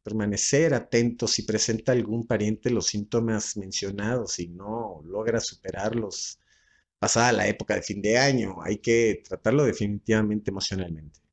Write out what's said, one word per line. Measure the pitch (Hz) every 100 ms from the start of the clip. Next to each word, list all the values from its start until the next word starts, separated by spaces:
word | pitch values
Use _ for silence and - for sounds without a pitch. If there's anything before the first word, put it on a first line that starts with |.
permanecer | 104 107 104 98 - 139 165
atentos | 123 - 117 120 120 117
si | -
presenta | - 107 - 113 -
algún | 123 101 117 117
pariente | 107 104 110 123
los | 113 -
síntomas | 104 104 117 113 107 - 104
mencionados | 95 - 98 101 107 127 98 -
y | 85
no | 87 101 113 107 82
logra | 78 98 110 113
superarlos | - - 95 95 104 117 104 - - - _ _ _ _ _ -
pasada | 98 117 123
la | 107 104
época | 101 107
de | 98
fin | - 101
de | 104 120
año. | 139 131 101 87
Hay | 82 104
que | - 117 113 98 -
tratarlo | 92 110 139
definitivamente | 135 - 104 104 - 110 107 104 104
emocionalmente. | 95 - 95 90 78 76 _ _